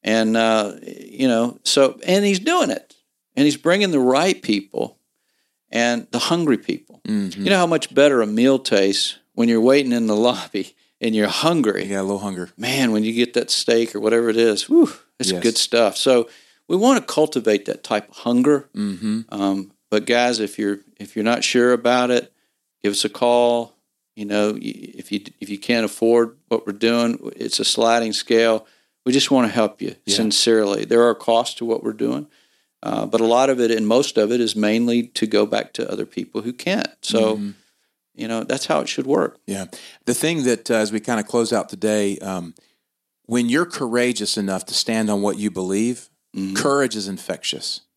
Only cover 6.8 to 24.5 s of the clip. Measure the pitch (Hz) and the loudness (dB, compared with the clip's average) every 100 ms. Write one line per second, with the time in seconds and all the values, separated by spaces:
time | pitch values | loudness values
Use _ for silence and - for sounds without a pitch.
6.8 | _ - - 107 98 92 101 196 170 160 | _ -20 -6 -4 -4 -4 0 2 2 0
7.8 | - 135 147 131 107 107 127 135 131 107 | 0 4 6 6 2 2 4 4 2 2
8.8 | 98 98 - - _ - 117 113 120 139 | 2 0 -4 -8 _ -2 2 4 4 4
9.8 | 131 120 113 104 120 101 - 104 92 _ | 4 0 0 2 2 0 -6 -8 -8 _
10.8 | _ _ 117 110 104 - 160 170 113 98 | _ _ -2 0 0 0 0 2 0 0
11.8 | 95 98 95 101 101 92 87 - 120 135 | -4 -4 -4 -4 -6 -8 -12 -8 -6 0
12.8 | 127 107 107 117 117 - - - - 117 | 0 2 0 0 0 -2 -2 -4 2 2
13.8 | 117 104 110 117 117 113 117 104 - 311 | 0 -2 0 2 2 2 2 2 2 4
14.8 | 320 - _ _ 123 92 117 110 - 120 | 4 0 _ _ -4 0 0 0 0 2
15.8 | 110 - - 123 117 - _ _ _ 180 | 2 2 2 2 0 -8 _ _ _ 2
16.8 | 233 254 - - 156 139 110 104 101 - | 4 2 0 0 0 0 0 0 -2 -10
17.8 | - 104 - - 120 123 131 143 139 - | -4 -4 -4 -10 -2 2 2 2 -2 -8
18.8 | 104 92 107 110 113 104 98 98 98 _ | -8 -6 -6 -6 -6 -4 -2 -2 -6 _
19.8 | _ 107 104 120 123 113 104 - 104 101 | _ -4 0 0 0 -2 -4 -4 -6 -6
20.8 | _ _ 101 - 107 120 - 127 123 123 | _ _ -12 -4 -2 -2 0 2 2 2
21.8 | 120 123 123 123 - _ _ _ _ _ | 2 0 2 0 -2 _ _ _ _ _
22.8 | 104 101 - - 120 120 120 120 117 _ | -4 -2 -4 -2 2 4 4 0 -4 _
23.8 | _ _ _ - 104 104 104 | _ _ _ -12 -4 0 0